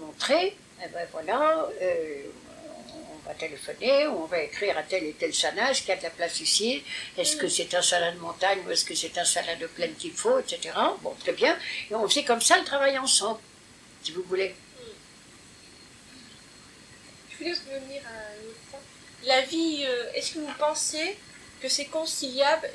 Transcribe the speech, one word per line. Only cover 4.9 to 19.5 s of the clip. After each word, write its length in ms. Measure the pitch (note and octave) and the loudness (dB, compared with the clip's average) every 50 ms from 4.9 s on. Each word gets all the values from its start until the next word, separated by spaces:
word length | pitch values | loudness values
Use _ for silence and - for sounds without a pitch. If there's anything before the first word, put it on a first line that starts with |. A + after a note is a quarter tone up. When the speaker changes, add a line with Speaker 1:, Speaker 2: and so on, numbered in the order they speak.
| F#3+ F#3 D#3+ | -2 -2 -2
Speaker 1:
et 100 | D3+ D3 | -2 -4
tel 200 | - E3+ D#3+ - | -2 -2 0 2
sana, 380 | - E3+ D3+ D#3 F#3+ A#3 C4+ | 2 0 2 2 2 2 2
est-ce 100 | C4 - | 2 0
qu'il 80 | - - | 2 0
y 40 | F#3 | -2
a 40 | |
de 60 | - - | -2 -2
la 60 | E3 | -8
place 300 | - - E3+ E3+ - - | -4 -4 -4 -2 -2 -2
ici ? 440 | D#3+ D#3 - - G#3 A#3+ C4+ C#4+ - - - - - - - | 0 2 2 4 4 2 0 0 -4 -8 -10 -10 -10 -8 -2
Est-ce 180 | F#3 E3+ - - | 0 0 2 2
que 80 | - G3+ | 2 0
Speaker 2:
Mm. 40 | E3 | 0
Speaker 1:
c'est 240 | - - E3+ - F3 | 0 0 0 2 2
un 60 | F3+ | 2
sana 300 | E3+ - F3+ F3 E3+ E3+ | 4 4 4 4 2 0
de 60 | E3+ F3 | -2 -4
montagne 400 | E3 E3 - - F#3 G3 G3 F#3 F3 | -10 -10 -4 0 2 2 2 2 0
ou 60 | F3 | -2
est-ce 140 | E3+ E3 - | 0 0 0
que 100 | - E3+ | 0 -2
c'est 220 | - E3+ D#3+ - | -4 -4 -2 -2
un 80 | F3 E3+ | 0 2
sana 300 | - - F3 E3 E3+ E3 | 2 2 2 0 -2 -4
de 120 | D#3+ E3 | -4 -6
plaine 260 | E3 - - E3+ D#3+ D#3 | -8 -4 -2 -2 -2 -4
qu'il 160 | - - D#3+ - | -6 -8 -8 -6
faut, 260 | - - A3+ C4 C4 | 0 2 4 4 4
et 40 | - | 2
cetera 500 | - F3+ - - D#3+ E3 G3 B3+ E4 G4+ - | 0 -6 -6 -6 -4 0 2 2 2 0 -2
Bon, 120 | - - - - | -6 -8 -8 -4
très 140 | - F3+ E3+ | -2 -2 2
bien. 240 | - A3 D4+ E4+ - - - - - - - | 4 4 4 4 2 -2 -8 -8 -8 -6 -4
Et 40 | G#3 | -2
on 120 | A3+ G#3+ | 0 4
faisait 160 | G3+ - C#4+ C#4 | 4 4 4 6
comme 180 | - A#3 A#3 | 4 4 4
ça 160 | - - D#4+ | 6 6 6
le 60 | C#4+ - | 6 6
travail 320 | - C#4 C#4 C4+ C#4 C4+ | 2 0 4 4 4 4
ensemble, 420 | C4 C4 - - - - A3+ G#3+ - - - - - - - - - - - - - - | 2 2 4 2 4 4 2 -2 -4 -8 -20 -20 -20 -20 -20 -20 -20 -20 -20 -20 -10 -10
si 80 | D#3 | -8
vous 120 | D#3 F3+ F3+ | -6 -6 -4
voulez. 260 | E3+ F#3 F#3 F#3+ - | -2 0 0 0 -2
Speaker 2:
Mm. 340 | - - - - - B4+ - A4 - - - - - - - - - - - - - - - - - - - - - - - - - - - - - - - - - - - - - - - - - - - - - - - - | -4 -10 -20 -20 -20 -20 -18 -18 -18 -20 -20 -20 -20 -20 -20 -20 -20 -20 -20 -20 -20 -20 -20 -20 -20 -20 -20 -20 -20 -20 -20 -20 -20 -20 -20 -20 -20 -20 -20 -20 -20 -20 -20 -20 -20 -20 -20 -20 -20 -20 -20 -20 -20 -20 -18 -18
Je 60 | - | -12
voulais 140 | - - F4 E4+ | -6 -4 -4 -4
revenir 480 | D#4+ - C#4 C4+ C4+ C4 C4+ C#4 C#4 - | -4 -6 -6 -10 -10 -10 -10 -12 -12 -10
à 40 | A#3 | -10
un 380 | A3+ A3 G#3+ G#3+ G#3 G#3+ A3 A3+ | -12 -12 -12 -12 -14 -14 -14 -16
autre 100 | A3+ - - - | -16 -16 -18 -16
point. 80 | C4+ C#4 - - - - - - - - A#3+ | -16 -18 -18 -18 -20 -20 -20 -20 -16 -6 2
La 160 | B3+ C4 C4 | 4 6 6
vie, 440 | C#4 C#4 | 6 4